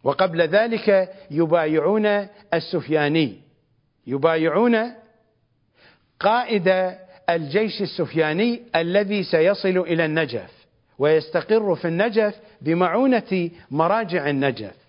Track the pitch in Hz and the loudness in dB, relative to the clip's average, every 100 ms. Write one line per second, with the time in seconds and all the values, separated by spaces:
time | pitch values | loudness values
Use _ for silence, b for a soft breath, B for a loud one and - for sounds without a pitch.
0 | 131 139 190 165 165 196 226 226 - 196 | -2 0 0 2 2 2 0 0 2 2
1 | 185 B B 147 160 170 156 156 156 214 | 0 B B -2 2 2 2 0 2 2
2 | 208 208 196 B B 170 160 175 135 156 | 2 0 -4 B B -4 -2 -6 -2 0
3 | 147 160 139 95 _ _ _ _ _ _ | 2 2 0 -4 _ _ _ _ _ _
4 | - 135 160 160 160 160 240 226 240 - | -8 0 2 2 0 2 2 2 -2 -10
5 | _ _ _ _ _ _ _ b b b | _ _ _ _ _ _ _ b b b
6 | _ _ 202 233 240 214 180 185 185 185 | _ _ 0 0 0 0 2 0 -2 -6
7 | - B - 170 147 175 220 - 185 - | -20 B -2 -2 0 -2 -2 -4 -8 -4
8 | 147 151 156 156 240 233 - 160 165 196 | -4 -2 -2 0 -2 -2 -4 -4 0 0
9 | 196 208 175 165 165 196 190 185 170 165 | 0 -4 0 2 2 2 0 -2 0 -2
10 | 160 156 151 117 90 _ _ _ _ - | 0 0 -2 -6 -10 _ _ _ _ -2
11 | 143 156 151 175 - 220 208 160 170 165 | 2 2 0 -6 0 0 0 -2 -2 0
12 | 226 214 208 208 B B 139 165 180 190 | 0 0 -2 -4 B B -2 0 2 2
13 | 269 240 - 185 170 B B 143 165 214 | 2 2 0 -4 -4 B B -2 0 0
14 | 208 175 143 139 139 113 104 - | -2 -2 -2 0 0 -2 -12 -16